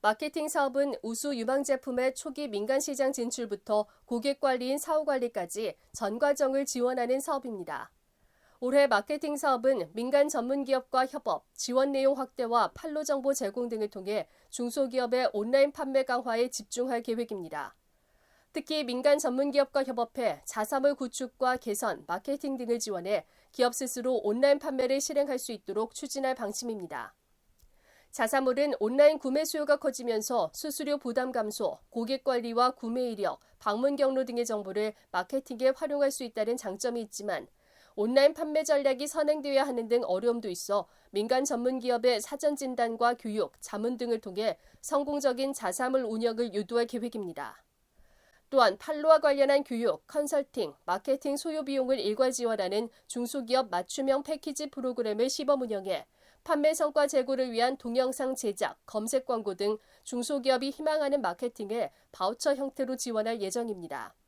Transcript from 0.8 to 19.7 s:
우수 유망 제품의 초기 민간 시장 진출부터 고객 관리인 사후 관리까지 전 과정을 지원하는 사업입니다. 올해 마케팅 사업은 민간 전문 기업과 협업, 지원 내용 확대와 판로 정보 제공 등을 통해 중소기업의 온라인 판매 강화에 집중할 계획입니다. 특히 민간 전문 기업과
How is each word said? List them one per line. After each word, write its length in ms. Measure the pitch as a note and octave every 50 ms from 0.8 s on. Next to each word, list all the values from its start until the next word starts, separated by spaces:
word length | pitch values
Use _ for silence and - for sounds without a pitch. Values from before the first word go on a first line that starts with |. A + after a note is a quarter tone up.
| C#4 C#4+ B3 -
우수 340 | - A3 A3+ A3+ - D4 C#4+
유망 260 | A#3+ A3+ A3 C4 C4+
제품의 540 | C#4 - C4+ C4 - C#4 B3 B3 B3+ C4 C4
초기 320 | - - D#4+ C4 - D4 C4+
민간 320 | G#3 G3+ G#3 G#3+ C4+ C#4
시장 320 | C#4 - C#4+ B3+ C#4 C4
진출부터 720 | C4+ - A#3 A#3+ - - A#3+ G#3+ G3+ G3 _ - G#3+ G#3 G#3+ - _ _ _
고객 340 | - B3 A#3 A3 C#4 C#4 _
관리인 380 | - C4+ B3+ B3+ B3 B3+ C4+ D4
사후 260 | - - D#4+ D4+ D#4
관리까지 720 | D4+ C#4 C4 A#3+ A#3+ - - F3 E3+ - G3+ A3+ F#3+ - _ _ _
전 260 | - - A#3 G3+ G#3 A#3+
과정을 480 | D4 C#4+ C#4+ C#4 D4 C4 C4+ C#4 C#4+
지원하는 540 | C4+ - B3 A#3+ B3 B3+ B3+ A#3+ A#3+ B3+ C4+
사업입니다. 720 | C#4 - D4+ C#4 - B3+ A3 G3 F3 E3 D3+ B2 A#2 - _ _ _ _ _ _ _ _ _ _ _ _ _ _
올해 260 | - B3+ B3+ C#4+ C#4+ C4+
마케팅 480 | - G3+ G#3+ - D4+ D4 - D4+ D4
사업은 540 | C#4+ D#4+ D4 C4 A#3+ A3+ C4 C4+ A3+ E3+ D3+
민간 380 | D#3+ G#3+ A#3 B3+ C4 C#4+ C#4+ D4
전문 340 | - C#4 A#3 B3 C4+ C#4+ C#4
기업과 420 | B3 C4+ C4 B3+ _ - C4 C4 C4
협업, 360 | - D4 - A3+ F3 - _ _ _
지원 380 | - - - B3 C4 C4+ C#4
내용 260 | C#4 C4+ C4+ C4+ C#4 C4
확대와 540 | B3+ B3+ _ - B3 A#3 A#3 A#3 G#3 - _
판로 300 | - - D#4+ D4+ D4+ D4+
정보 300 | D4+ D4 C#4 B3+ C#4 C#4
제공 340 | - B3+ G3+ G3+ B3 A#3+ A#3+
등을 220 | A3+ A3 G#3+ G#3
통해 400 | - G#3 F#3+ F#3+ G#3 G#3+ - _ _ _ _ _
중소기업의 800 | - - A#3+ A#3+ A3+ D4 C4+ B3+ A#3 B3+ B3 A#3+ A#3+ B3+ B3+ - -
온라인 400 | G3+ G#3 A3+ B3+ C#4 C#4 D4 C#4+
판매 300 | - D4+ C4+ C4 C4+ C4
강화에 440 | C4 B3 B3 B3 B3 A3+ A3+ A#3+ B3+
집중할 540 | - - G#3+ _ - A#3+ B3 C4 B3 A#3
계획입니다. 760 | A#3+ - A3+ A3+ A#3+ A#3 A3 G3 F3 D#3+ - D3 C#3 - _ _ _ _ _ _ _ _ _ _ _ _ _ _ _ _ _
특히 320 | D#4+ - - D#4 D#4 D4
민간 340 | A#3+ B3 B3+ B3+ C#4+ C#4+ D4+
전문 320 | D4+ C#4+ B3 B3+ C#4 C#4+
기업과 320 | C4 C#4+ C#4 C4+